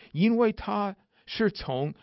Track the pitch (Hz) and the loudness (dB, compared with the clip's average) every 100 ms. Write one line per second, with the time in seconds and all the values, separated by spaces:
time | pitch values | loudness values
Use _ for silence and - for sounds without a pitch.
0 | - 147 214 233 233 220 - 208 202 190 | -10 2 2 4 2 0 -4 -4 -4 -6
1 | _ _ - - 220 - - 131 147 - | _ _ -14 0 0 0 -6 -4 -4 -6